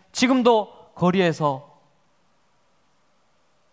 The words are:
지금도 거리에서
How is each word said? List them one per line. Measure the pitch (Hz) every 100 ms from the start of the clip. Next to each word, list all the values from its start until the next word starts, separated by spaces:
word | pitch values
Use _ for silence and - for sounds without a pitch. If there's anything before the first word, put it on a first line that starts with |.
| _
지금도 | - 254 262 240 220 196 - - -
거리에서 | 175 185 175 156 151 135 - _ _ _ _ _ _ _ _ _ _ _ _ _ _ _ _ _ _ _ _